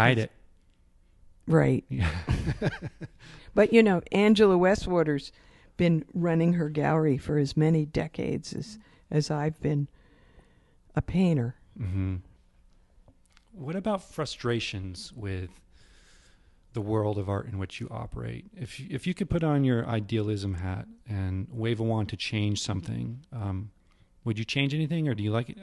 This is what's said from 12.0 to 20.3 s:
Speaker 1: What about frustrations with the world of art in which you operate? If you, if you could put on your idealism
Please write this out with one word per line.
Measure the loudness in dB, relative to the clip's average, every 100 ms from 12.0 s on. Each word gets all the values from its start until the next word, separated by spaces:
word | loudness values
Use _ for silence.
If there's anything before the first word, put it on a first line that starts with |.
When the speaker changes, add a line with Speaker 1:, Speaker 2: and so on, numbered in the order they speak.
| -2 -4 -8 -20 _ _ _ _ _ _ -20 _ _ _ _
Speaker 1:
What | -14 -8 -6
about | -2 -4
frustrations | -4 -8 -8 -4 -2 -2 -2 -6 -8 -10 -14
with | -10 -8 -6 -8 -14 _ -20 -20 -20 -20 -20 _ _ _ _ _
the | -8
world | -2 0 0 -2
of | -2
art | -4 -4
in | -6
which | -6 -8
you | -10
operate? | -10 -10 -8 -10 -10 -10 -6
If | -6 -8
you, | -8
if | -6 -2
you |
could | -2 0
put | 2
on | 4 4
your | 4 4 2
idealism | -2 0 0 0